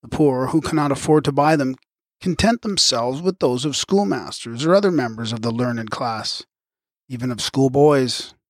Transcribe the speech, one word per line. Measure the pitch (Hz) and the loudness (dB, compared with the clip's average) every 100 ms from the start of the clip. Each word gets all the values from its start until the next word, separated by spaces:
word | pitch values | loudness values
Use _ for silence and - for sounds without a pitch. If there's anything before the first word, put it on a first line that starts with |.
The | - | -10
poor, | - 151 127 131 | 2 2 2 0
who | 160 | 0
cannot | 135 160 147 | 0 0 0
afford | 135 - 156 | -2 4 4
to | 147 | 4
buy | 143 147 160 | 2 2 2
them, | 131 131 _ _ _ _ | 0 -4 _ _ _ _
content | 190 165 208 233 | -6 0 2 0
themselves | 220 185 - 120 120 135 | -2 -2 0 0 -2 -2
with | 180 185 | -4 0
those | 196 127 | 0 0
of | 147 131 | -2 -4
schoolmasters | - 196 202 147 90 - 117 117 | 0 0 0 -4 -6 -12 -12 -4
or | 156 | 2
other | 190 208 | 4 4
members | 165 120 110 113 | 0 -2 -4 -6
of | 113 | -4
the | 117 | -4
learned | 117 123 117 110 | -2 -2 -4 -6
class, | - 123 110 101 - - _ _ _ _ _ _ | -6 -6 -6 -8 -10 -14 _ _ _ _ _ _
even | 123 127 | -8 -6
of | 113 | -4
schoolboys | - 131 135 135 147 143 127 - - _ | -4 0 2 6 6 6 2 -4 -10 _